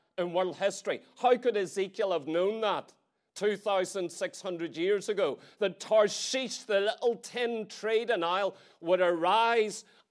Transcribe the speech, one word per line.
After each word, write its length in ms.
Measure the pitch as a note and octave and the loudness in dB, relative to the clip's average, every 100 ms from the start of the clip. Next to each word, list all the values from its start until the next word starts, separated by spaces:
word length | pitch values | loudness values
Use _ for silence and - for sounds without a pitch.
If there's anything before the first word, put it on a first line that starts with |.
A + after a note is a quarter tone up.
| _ - | _ -6
in 140 | F3 | -2
world 240 | E3+ F#3 D3 | 0 -2 0
history. 440 | F#3+ F#3+ - C3+ - - | -2 -2 -6 -6 -6 -2
How 160 | A#3+ B3 | 2 4
could 200 | B3+ G#3 | 2 0
Ezekiel 540 | F3+ G3+ F#3+ - G3+ | -2 -4 -6 -2 -2
have 160 | F3 C#3+ | -2 -2
known 340 | E3 F#3 A3 | 0 0 0
that 320 | G#3+ E3 - _ _ _ _ - | -2 -2 -6 _ _ _ _ -2
two 220 | G#3 G3+ | -2 0
thousand 540 | G#3 G3 F3+ G3 F3 | 0 0 0 -4 -6
six 280 | - F#3 - | -6 -8 -6
hundred 380 | G3+ F3 E3 D3+ | -8 -6 -6 -2
years 320 | F3+ G3+ G3+ | 0 0 -2
ago? 300 | G3 E3+ B2+ - _ | -2 0 -2 -12 _
That 220 | G3+ F#3 | -2 -2
Tarshish, 800 | - G#3+ G#3 - - C4 B3 - | 2 4 4 2 -4 -2 -4 -8
the 220 | - G3+ | -2 0
little 340 | G3+ - B3 A3+ | 0 0 -2 -2
tin 500 | - A#3+ A#3+ A#3 G#3+ | -6 -4 -2 -2 -6
trading 560 | - G#3 A3 A3+ A3 | -6 0 0 2 0
isle, 320 | E3+ F#3 G3 F#3+ - _ | 2 0 -2 -4 -20 _
would 200 | E3+ F3+ | 0 4
arise, 840 | F3+ F3 F3 G#3 A#3 A#3 G#3+ F#3+ - _ _ | 4 4 4 4 4 4 2 -2 -16 _ _